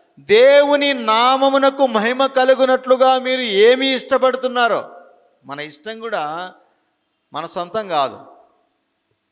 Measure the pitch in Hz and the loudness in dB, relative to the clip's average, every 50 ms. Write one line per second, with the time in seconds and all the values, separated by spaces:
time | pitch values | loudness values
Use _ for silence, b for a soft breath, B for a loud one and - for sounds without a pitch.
0 | _ _ _ - 139 139 202 220 254 277 277 285 294 285 285 285 285 285 277 247 | _ _ _ -14 -2 2 4 6 6 6 6 6 4 4 2 0 0 0 -2 -2
1 | 226 220 220 226 240 254 269 269 269 277 269 277 277 277 269 277 277 254 220 214 | -2 0 0 2 2 2 2 2 2 2 2 2 0 0 0 0 -2 0 0 -2
2 | 202 233 254 254 269 262 269 262 254 262 262 247 269 254 262 254 262 254 262 247 | -2 -2 -2 -2 -2 -2 0 0 2 2 2 2 2 0 0 -2 0 0 0 2
3 | 262 262 262 254 247 254 262 254 254 226 196 196 214 233 254 254 269 269 262 240 | 2 2 2 0 -2 -4 -4 -4 -4 -4 0 2 4 4 4 2 0 -2 -2 -4
4 | - - 269 254 254 262 254 254 254 254 240 247 240 226 196 139 - - - - | -4 -2 -2 0 0 0 -2 -2 -6 -6 -2 0 0 0 0 -2 -6 -10 -18 -20
5 | - _ _ _ _ _ _ _ _ 135 139 147 147 151 147 - - 220 226 226 | -20 _ _ _ _ _ _ _ _ -16 -14 -12 -12 -14 -16 -18 -16 -16 -14 -12
6 | 226 233 214 180 151 147 156 170 180 185 180 _ _ _ _ _ _ _ _ _ | -10 -8 -6 -6 -6 -6 -8 -10 -12 -12 -16 _ _ _ _ _ _ _ _ _
7 | _ _ _ _ _ _ 135 143 165 165 - 185 175 180 196 220 214 190 165 147 | _ _ _ _ _ _ -12 -10 -10 -10 -8 -10 -10 -8 -8 -10 -8 -4 -2 -2
8 | 139 127 - - - - - _ _ _ _ _ _ _ _ _ _ _ _ _ | -2 -2 -4 -12 -20 -20 -20 _ _ _ _ _ _ _ _ _ _ _ _ _
9 | _ _ _ _ _ _ | _ _ _ _ _ _